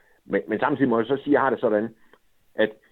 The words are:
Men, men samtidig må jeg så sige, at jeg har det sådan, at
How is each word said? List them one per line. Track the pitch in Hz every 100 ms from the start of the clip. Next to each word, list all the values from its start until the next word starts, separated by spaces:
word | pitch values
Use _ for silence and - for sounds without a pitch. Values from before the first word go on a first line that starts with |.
| _ _
Men, | - 98 -
men | 104
samtidig | 127 139 135
må | 117
jeg | 110
så | 139
sige, | 147
at |
jeg | 135
har | 131
det | 110
sådan, | 117 107 113 - _ _ _ _ _
at | - 107 - _